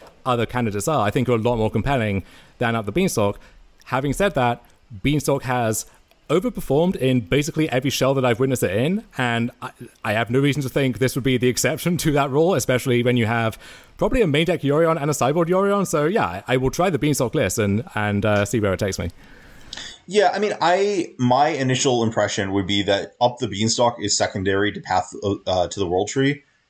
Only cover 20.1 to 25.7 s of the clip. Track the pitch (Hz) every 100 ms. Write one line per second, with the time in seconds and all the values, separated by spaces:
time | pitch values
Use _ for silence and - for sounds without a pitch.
20.1 | 202 190 196 208 - 160 180 202 196 -
21.1 | - 123 127 151 147 131 127 139 120 113
22.1 | 113 104 - 98 98 92 101 98 98 82
23.1 | - 120 120 120 98 113 120 120 - 98
24.1 | - 98 107 95 98 104 95 - 92 -
25.1 | - 101 101 - 92 85